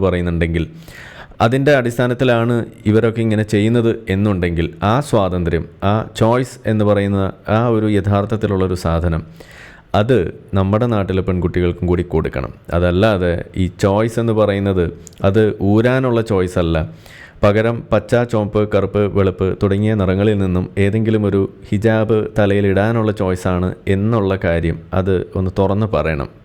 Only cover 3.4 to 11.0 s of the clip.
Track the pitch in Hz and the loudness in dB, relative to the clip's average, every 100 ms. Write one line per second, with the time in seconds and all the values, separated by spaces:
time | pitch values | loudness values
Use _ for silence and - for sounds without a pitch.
3.4 | 107 107 107 120 113 104 - 95 107 95 | 0 2 2 2 2 -2 -2 0 2 2
4.4 | 90 85 82 - 101 120 143 113 95 90 | 0 0 -2 -2 0 0 0 0 0 0
5.4 | 85 82 82 - 98 107 - - 113 120 | -2 -2 -4 -6 -2 -2 -2 0 0 2
6.4 | 127 - - 107 104 101 101 101 95 - | -2 -6 -4 0 2 2 2 0 -2 -6
7.4 | - 107 120 113 107 104 92 101 101 107 | -2 0 2 0 0 0 0 0 0 -2
8.4 | 104 95 92 90 85 82 85 80 - - | -2 0 -2 -2 -2 0 0 -2 -6 -16
9.4 | - - - - - 95 107 123 82 - | -20 -20 -20 -20 -4 -2 2 2 0 -6
10.4 | - 98 95 107 120 107 | -6 -2 0 0 0 0